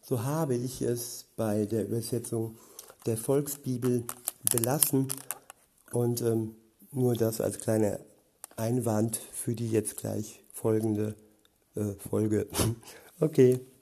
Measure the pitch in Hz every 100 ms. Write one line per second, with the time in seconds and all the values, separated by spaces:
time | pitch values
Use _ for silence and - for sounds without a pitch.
0 | - 127 120 156 160 123 127 - - 120
1 | 120 - - - 110 104 104 113 104 113
2 | 113 120 117 117 113 113 - - - -
3 | - - 113 139 143 - - 123 123 123
4 | 120 - - - - - 117 147 - 135
5 | 135 - - - _ - _ _ - 123
6 | 120 120 120 113 110 110 _ _ - 139
7 | 123 117 113 107 101 98 - 110 107 95
8 | - - _ _ - - 113 123 117 107
9 | 113 110 - - - 113 117 110 104 -
10 | 107 104 104 - _ - 113 110 110 107
11 | 107 107 - _ _ _ _ - 104 95
12 | - 104 107 107 - - 113 117 - -
13 | - - 156 156 127 127 - -